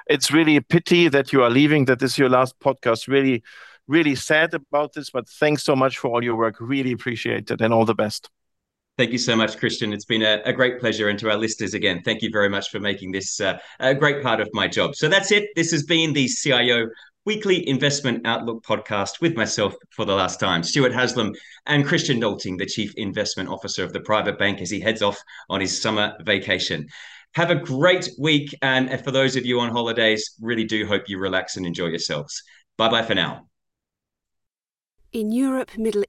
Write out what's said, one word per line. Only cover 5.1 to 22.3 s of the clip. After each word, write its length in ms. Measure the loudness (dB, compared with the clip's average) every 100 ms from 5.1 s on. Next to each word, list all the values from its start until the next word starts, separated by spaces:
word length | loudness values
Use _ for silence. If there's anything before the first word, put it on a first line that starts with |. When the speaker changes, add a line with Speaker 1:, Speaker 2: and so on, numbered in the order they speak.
| -8 -8
Speaker 1:
thanks 360 | 0 2 2
so 120 | 2 2
much 220 | 2 0
for 120 | -2
all 140 | 0
your 120 | 0 0
work. 220 | -2 -2
Really 320 | -4 -2 -2
appreciate 580 | -4 -4 -6 -4 -4 -4
it, 100 | -2
and 140 | 2
all 100 | 4
the 120 | 4 2
best. 340 | -2 -4 -14 _ _ _ _ _ _ -2
Speaker 2:
Thank 140 | 0
you 40 | 0
so 180 | 0 2
much, 220 | 0 -2
Christian. 340 | -4 -2 -4
It's 120 | -6 -2
been 160 | 0
a, 220 | 2 0 0
a 80 |
great 260 | 0 0 0
pleasure. 300 | -2 0 -2
And 80 | -2
to 140 | -2
our 60 | -2
listeners, 360 | -2 -4 -6
again, 300 | -2 -2 -2 -4
thank 160 | -4
you 80 | -2
very 180 | 0 0
much 200 | 0 -4
for 100 | -6
making 340 | -6 -6 -6
this, 280 | -6 -6 -4
uh, 160 | -4 -4 -10 -4
a 160 | 0 2
great 260 | 0 0
part 200 | -2 -2
of 80 | -2
my 140 | -2 -2
job. 280 | 0 -2 -2
So 140 | 0
that's 220 | 2 2
it. 180 | 0 0 -2
This 160 | -2
has 100 | -2
been 320 | 0 0 2
the 140 | 0 0
C 240 | -2 0
I 160 | 2 2
O 160 | 0 -2 -8 -20 _ -6
Weekly 400 | -2 0 0 0
Investment 580 | 0 0 0 -2 -2 -2
Outlook 380 | -2 -4 -8 -4
podcast 560 | -4 -2 -4 -4 -2
with 160 | -2 0
myself 360 | -2 0 -2 -4 _
for 120 | -6
the 100 | -2
last 280 | 0 0 -2
time, 200 | 0 0
Stuart 300 | 0 2 2
Haslam, 400 | 2 0 0 -4 -6 -16 -12 0
and 200 | 0 2
Christian 340 | 0 0 0
Nolting, 380 | -2